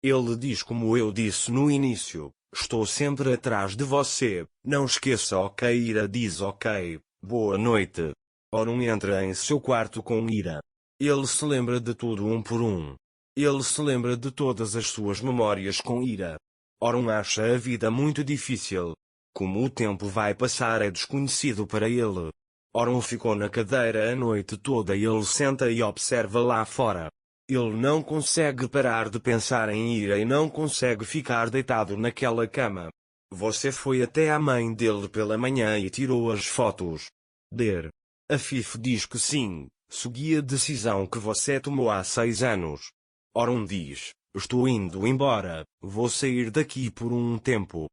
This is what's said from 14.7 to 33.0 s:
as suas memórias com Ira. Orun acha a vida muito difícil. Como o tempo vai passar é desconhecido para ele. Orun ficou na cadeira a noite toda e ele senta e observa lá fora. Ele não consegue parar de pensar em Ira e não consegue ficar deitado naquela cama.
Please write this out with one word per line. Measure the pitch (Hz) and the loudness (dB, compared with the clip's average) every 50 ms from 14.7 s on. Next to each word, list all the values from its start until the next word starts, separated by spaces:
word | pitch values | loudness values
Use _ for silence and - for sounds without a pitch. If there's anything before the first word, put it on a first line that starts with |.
| 98 | -2
as | 117 107 | -4 -4
suas | - - - 107 101 101 101 | -4 -4 -2 -2 -2 -2 -2
memórias | 113 131 127 123 113 104 104 95 95 98 95 - | -2 -2 2 2 2 2 2 0 -2 -4 -4 -4
com | - - 123 123 127 | -2 -2 -2 -2 -2
Ira. | 127 113 95 92 85 78 76 _ _ _ _ _ _ _ _ | -2 -4 -4 -6 -8 -8 -10 _ _ _ _ _ _ _ _
Orun | 107 117 117 123 123 113 | 0 2 2 2 2 2
acha | 110 107 101 - - 110 107 113 123 | 0 0 0 -2 0 2 2 2 2
a | |
vida | 127 113 127 123 104 117 110 | 2 0 -2 -2 0 0 0
muito | 113 127 143 151 147 135 | 2 2 2 2 2 0
difícil. | 147 131 147 135 - - 131 104 - - 98 90 87 85 80 _ _ _ _ _ _ _ _ | 0 -2 -2 -4 -2 -4 -4 -4 -4 -4 -2 -2 -2 -4 -6 _ _ _ _ _ _ _ _
Como | - 98 92 92 104 127 | -4 -2 0 0 0 0
o | 135 | 0
tempo | - - 117 107 101 90 104 | 0 0 0 0 0 -2 -4
vai | 101 92 110 107 104 101 | -4 -2 0 0 0 0
passar | - 127 123 - - 127 117 113 110 | 0 0 -2 0 0 0 0 2 2
é | 107 104 | 2 0
desconhecido | 90 - - - - 139 139 131 - - - 147 113 98 107 | 0 -4 -6 -4 -2 -2 0 0 -2 0 0 0 0 0 -2
para | 101 - 107 107 | -2 0 0 2
ele. | 113 120 123 117 107 98 90 85 78 - _ _ _ _ _ _ _ _ | 2 2 2 2 0 0 -2 -6 -6 -10 _ _ _ _ _ _ _ _
Orun | 117 117 120 123 123 | 0 2 2 2 0
ficou | 113 - 120 113 - 117 107 | 0 -2 -6 -2 0 0 0
na | 104 104 | 2 0
cadeira | 101 - 117 113 95 131 131 120 113 110 110 107 113 | -2 -2 -2 -2 0 2 2 2 2 2 2 0 0
a | 123 | 0
noite | 131 127 117 110 104 92 - 110 | 0 0 0 0 0 -2 -4 -8
toda | 98 _ - 135 117 104 85 98 | -8 _ 0 0 0 2 2 2
e | 101 104 | 2 4
ele | 113 110 110 104 | 4 4 2 2
senta | - - - 147 135 135 131 135 120 | 0 0 2 2 2 2 2 2 2
e | 117 117 | 2 2
observa | 113 104 101 - - - 127 120 110 98 101 120 | 0 0 0 -4 -2 0 0 0 0 0 2 2
lá | 120 123 120 113 110 | 2 4 2 2 0
fora. | - - - 131 113 98 87 80 78 _ _ _ _ _ _ _ | -2 0 0 2 2 2 -2 -6 -8 _ _ _ _ _ _ _
Ele | - 131 127 120 113 107 | -2 0 0 2 0 0
não | 110 123 139 151 160 147 | 2 2 4 4 2 0
consegue | - 156 156 147 - - 170 160 147 135 123 131 | 0 -2 -2 0 0 2 2 2 2 0 -2 -4
parar | 117 - 143 127 123 117 113 110 107 | 0 2 2 2 4 2 0 0 -2
de | 101 113 | -4 -2
pensar | - 123 117 113 107 - 131 120 110 107 | 0 2 2 2 2 2 2 2 2 2
em | 104 110 113 117 120 | 0 0 0 0 0
Ira | 110 104 98 101 101 | 0 2 2 2 2
e | 107 | 2
não | 117 135 147 156 156 | 2 4 2 2 2
consegue | - 151 156 151 - - - 123 117 101 110 | 0 -2 -4 -2 -2 0 0 0 0 0 -4
ficar | - - 156 135 - 123 117 113 113 | -4 -4 -6 -2 0 0 0 2 2
deitado | 110 135 127 - 127 113 107 90 101 | 0 -2 0 2 2 2 2 0 -2
naquela | 101 110 120 - - 135 123 117 117 117 | -2 -2 -2 -2 0 0 0 2 2 0
cama. | 110 - 143 131 110 98 90 85 82 - _ | 0 0 -2 -2 -2 -2 -6 -10 -12 -14 _